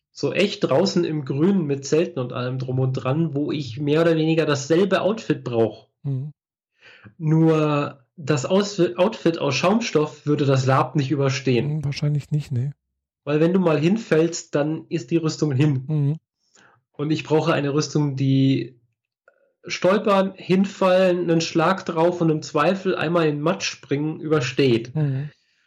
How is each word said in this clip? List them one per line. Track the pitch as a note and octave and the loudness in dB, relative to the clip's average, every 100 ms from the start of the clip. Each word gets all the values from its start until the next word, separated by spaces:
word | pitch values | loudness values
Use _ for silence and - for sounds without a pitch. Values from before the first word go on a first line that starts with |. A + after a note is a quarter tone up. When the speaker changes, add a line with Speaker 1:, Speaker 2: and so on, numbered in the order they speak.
| _ | _
Speaker 1:
So | - C#3+ | -6 -4
echt | - G3 - | 0 -2 0
draußen | C#3+ C3+ F#3+ F3+ | 0 2 2 0
im | E3+ D#3 C3+ | -2 -4 -4
Grünen | C#3 F3+ G3 D3 | 0 2 2 0
mit | C#3 C#3 | -4 0
Zelten | D3+ F#3 - | 0 0 -4
und | B2 | -6
allem | B2 B2 C3 | -6 -6 -6
drum | C3 B2+ | -4 -2
und | C3 | -2
dran, | C3 C3 D#3 D#3+ | -2 -2 0 -2
wo | C#3 D3 | -2 -4
ich | D3+ B2 A2+ | -4 -6 -6
mehr | C#3+ D3+ | 0 2
oder | E3+ D#3+ | 4 2
weniger | D#3+ D#3+ D3 | 2 2 0
dasselbe | C#3 - D#3+ G3 E3+ | -2 0 2 2 0
Outfit | F#3 A3 - C3+ | 0 -2 -4 -4
brauch. | B2+ A#2 A2+ - _ _ | -2 0 0 -2 _ _
Speaker 2:
Mhm. | C#3+ C3 D3 - _ _ _ _ - - G#2+ - | -8 -8 -8 -14 _ _ _ _ -20 -20 -20 -6
Speaker 1:
Nur | D#3 D#3+ D#3+ D#3 D3+ D3 C#3 - _ - | 0 4 4 4 0 -2 -4 -8 _ -8
das | D3 D3 C3+ | -2 -2 0
Aus-, | F#3+ G3 - F3 - | 0 0 0 0 2
Outfit | G3 - E3 E3 | -2 0 -2 0
aus | C#3 C3 | -2 0
Schaumstoff | F3 A3+ - D3+ D3+ - D3 | 2 2 2 0 0 -4 -2
würde | D3 C#3 | 0 2
das | C3 B2+ | 2 4
larp | C3+ D#3 D3+ | 2 2 -2
nicht | C3+ | 0
überstehen. | C#3+ C#3 C3 C3+ A#2+ D3 D3+ | 0 0 0 0 0 0 -2
Speaker 2:
Mhm, | C#3+ | -4
wahrscheinlich | - D3 D3 - | -2 -2 -2 -2
nicht, | D3+ - | -4 -2
nee. | A#2+ C#3+ - _ _ _ _ C#3+ | -4 -4 -8 _ _ _ _ -2
Speaker 1:
Weil | D3+ | 2
wenn | E3+ | 4
du | F#3+ | 4
mal | E3+ D3 | 2 2
hinfällst, | E3 A3+ - D#3+ E3 - - D3 | 2 0 2 2 2 -2 -4 -2
dann | D3+ D#3 - | -2 -4 -6
ist | E3 - | -8 -2
die | E3 | -2
Rüstung | D#3 - D3+ | -2 -2 -2
hin. | C3 D3+ C3 C3 | 2 2 0 -2
Speaker 2:
Mhm. | D#3 C#3+ D#3+ _ _ _ _ _ _ _ | -2 -2 -4 _ _ _ _ _ _ _
Speaker 1:
Und | - D#3 | -8 -4
ich | D3+ - | -4 0
brauche | D#3 D3+ | 0 2
eine | C#3 C#3+ | 0 0
Rüstung, | D3 D3 D#3 D3 C3 | -2 -2 -2 -2 0
die | C3+ C3+ C3+ C3+ - - _ _ _ _ _ _ _ _ - | 2 4 2 0 -4 -14 _ _ _ _ _ _ _ _ -12
Stolpern, | - F3+ G#3 G3+ G3 F#3+ - | -2 2 2 2 2 2 -4
Hinfallen, | - F#3+ G3 - F#3+ F#3 F#3 F3+ E3+ | 0 2 2 0 2 4 4 2 2
einen | E3 | 0
Schlag | E3 E3+ E3 F#3+ - | 0 0 2 0 -2
drauf | E3 F3 F3 | 0 0 2
und | E3 | 0
im | D#3 | 0
Zweifel | - D3+ D#3+ F#3+ F#3+ - | -2 0 0 0 -2 -2
einmal | D#3 E3+ D#3+ | 0 0 0
in | D3 | 0
Matsch | D#3 F#3+ - | -2 -2 -6
springen | - - C#3+ D#3 D#3 | -10 -4 -4 -2 -6
übersteht. | D#3 D3+ C3+ - C#3 A2+ A#2+ D#3 | -2 0 0 2 2 2 0 -2
Speaker 2:
Mhm. | D3 C3 D3 - _ _ | -2 -2 -6 -14 _ _